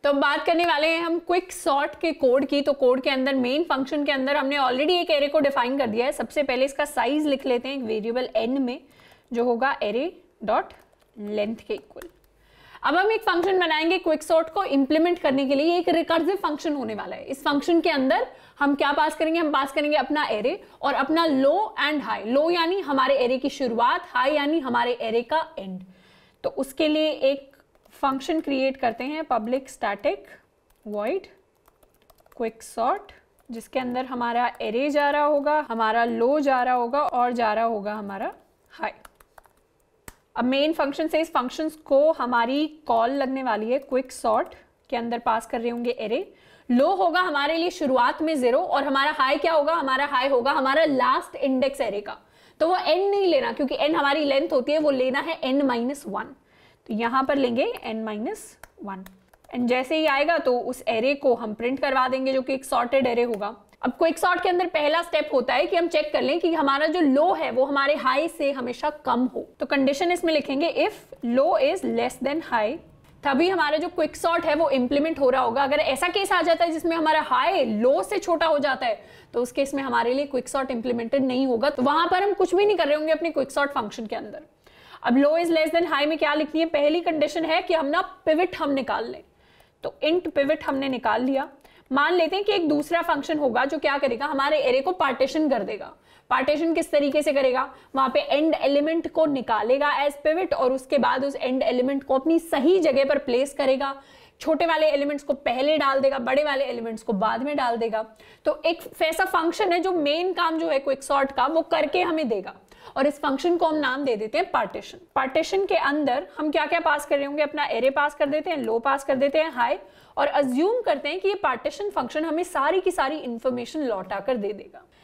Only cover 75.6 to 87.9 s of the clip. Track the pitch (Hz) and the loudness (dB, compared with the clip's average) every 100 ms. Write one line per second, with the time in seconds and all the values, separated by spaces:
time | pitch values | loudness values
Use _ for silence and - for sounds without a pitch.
75.6 | 277 294 - 262 359 392 392 370 330 330 | 0 2 0 0 0 0 0 2 2 2
76.6 | 339 320 339 330 311 311 302 247 294 370 | 2 0 0 0 2 2 2 0 2 2
77.6 | 240 214 240 302 359 403 - 330 330 294 | 0 2 4 4 2 -4 0 0 2 2
78.6 | 277 254 247 208 - - - 240 247 - | 0 -2 -2 -4 -8 -20 -8 -4 -2 -2
79.6 | 277 277 269 240 233 262 285 262 - 269 | -2 -2 -2 0 2 0 -2 -4 -4 -4
80.6 | 262 247 247 233 226 277 262 254 269 233 | -4 -4 -2 -4 0 0 0 0 0 2
81.6 | 277 285 254 302 349 370 403 370 370 359 | 0 2 2 2 2 2 2 0 2 4
82.6 | 415 370 294 302 311 311 339 302 262 - | 2 2 2 2 2 0 0 -2 -2 -2
83.6 | 285 277 214 - 220 220 214 - - _ | -2 -2 -6 -10 -8 -8 -10 -16 -20 _
84.6 | _ - - - - 247 285 330 349 330 | _ -20 -20 -6 2 4 4 4 2 2
85.6 | 311 330 339 294 294 320 302 302 311 311 | 2 2 0 0 0 0 0 0 0 0
86.6 | 330 311 294 330 339 320 294 330 320 330 | 0 2 2 2 0 0 -2 -2 0 0
87.6 | 381 330 277 | 0 0 0